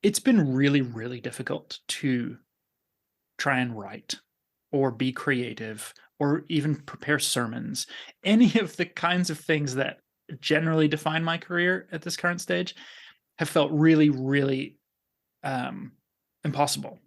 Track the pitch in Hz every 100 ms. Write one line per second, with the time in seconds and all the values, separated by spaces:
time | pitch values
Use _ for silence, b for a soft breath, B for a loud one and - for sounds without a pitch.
0 | 208 208 - 233 143 131 143 143 127 117
1 | 117 123 123 - 120 - - - - -
2 | 139 127 120 123 _ _ _ _ _ _
3 | _ _ _ - 143 131 123 110 98 107
4 | _ - _ _ _ _ _ 147 135 117
5 | 131 127 - 131 120 110 110 107 - -
6 | b _ 143 156 151 160 147 147 - -
7 | - 147 - - 117 120 - - - B
8 | B _ 190 214 233 233 190 - 175 -
9 | 170 180 180 151 - 156 143 127 131 -
10 | _ _ - 143 - 160 160 160 151 151
11 | 156 160 165 165 - 175 175 185 - 165
12 | 175 - 175 175 - 180 185 - B B
13 | B B _ - 156 170 143 156 160 156
14 | 151 131 131 139 139 135 143 _ _ _
15 | _ _ _ _ 143 131 127 98 101 _
16 | _ _ _ _ 156 139 143 - 127 -